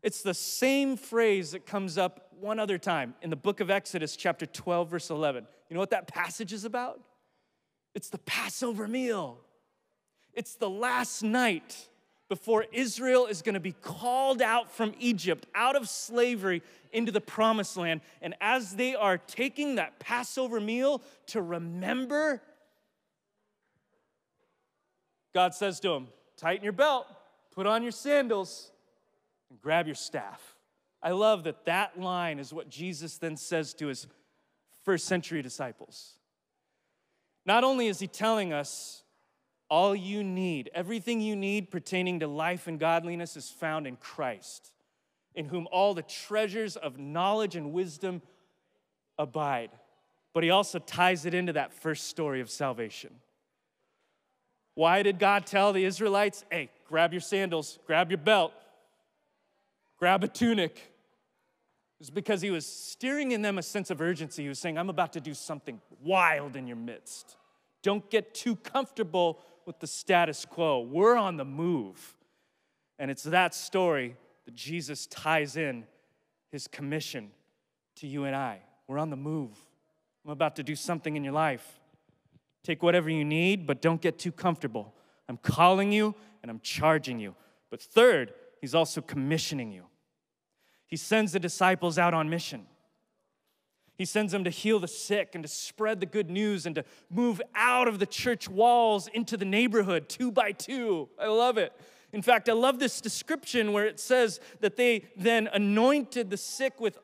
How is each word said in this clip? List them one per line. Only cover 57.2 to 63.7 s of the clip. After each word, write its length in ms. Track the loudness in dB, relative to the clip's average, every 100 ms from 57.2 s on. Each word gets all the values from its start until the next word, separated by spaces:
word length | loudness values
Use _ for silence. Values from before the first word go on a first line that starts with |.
sandals, 580 | -2 -2 0 -2 -4 -12 0
grab 240 | 2 2
your 80 | 0
belt, 360 | 4 4 4 -2 -20 _ _ _ _ _ _ _ _ _ _ _ _ _
grab 260 | 4 4
a 40 | 2
tunic"? 680 | 0 2 2 0 -4 -20 _ _ _ _ _ _ _ _ _ _ _
It's 100 | -10
because 320 | -8 -2 0
he 80 | 0
was 160 | -2 -4
stirring 680 | -12 -14 -6 -4 -2 -2
in 80 | 0
them 160 | 0 -2
a 60 |
sense 260 | -4